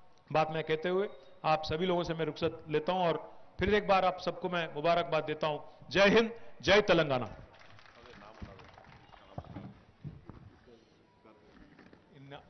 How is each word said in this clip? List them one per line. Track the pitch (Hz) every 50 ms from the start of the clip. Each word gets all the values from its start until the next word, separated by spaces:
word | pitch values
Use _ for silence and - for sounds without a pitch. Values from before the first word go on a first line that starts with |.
| - - - - _ -
बात | 143 151 156 151 160
मैं | 160 156
कहते | - 160 156 - 180
हुए | 180 185 202 - - - - - - - - 151 156
आप | 151 - -
सभी | 160 160 185
लोगों | 185 175 175 170 156
से | 165
मैं | 160 160 151
रुखसत | 147 - 170 160 160 - - 156 151
लेता | 151 151 - 180
हूं | 185 180 165
और | 151 151 - - - - - - - -
फिर | 180 196 208
एक | 208 185 175
बार | 196 190 185
आप | 185 180 - -
सबको | 170 170 - - 180 180
मैं | 175 165 160 143
मुबारकबाद | 147 147 170 170 175 165 - 156 156 151 151
देता | 151 151 -
हूं। | 156 151 147 - - - - - - 127
जय | 170 196 202 196
हिंद, | 220 233 220 - - - - - - 120
जय | 165 190 208 208 202
तेलंगाना। | 180 170 160 147 135 127 117 107 - - - - - - - - - - - - - - - - 104 101 101 101 110 - - 98 98 101 101 98 - - - - - - - - - - - - - - - - - - - - - - - - _ _ - - - - - - - - - - - - _ 120 120 - _ _ _ _ _ _ _ _ _ 110 107 _ _ - - - - - - - - - - - _ _ - 139
इन्न | 135 139 139 143 - -